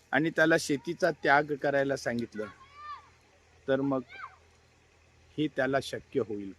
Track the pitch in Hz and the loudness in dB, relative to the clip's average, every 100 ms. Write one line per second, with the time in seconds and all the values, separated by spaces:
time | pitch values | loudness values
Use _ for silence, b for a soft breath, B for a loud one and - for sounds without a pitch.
0 | - 131 160 160 160 165 - 139 - 165 | -2 0 2 2 4 4 2 -4 -4 0
1 | 175 151 151 139 151 139 147 139 139 135 | 0 0 4 4 2 -2 0 0 0 -2
2 | 135 120 113 104 104 - 1047 1077 1077 1077 | -2 -4 -4 -6 -10 -10 -20 -18 -14 -14
3 | - _ _ _ _ _ - 135 139 135 | -18 _ _ _ _ _ 0 0 2 -2
4 | 127 - - - _ _ _ _ _ _ | -6 -14 -16 -16 _ _ _ _ _ _
5 | _ _ _ - 151 - 131 135 - - | _ _ _ -4 -2 0 0 0 -2 -10
6 | - 135 113 104 98 | -4 -2 -2 -4 -8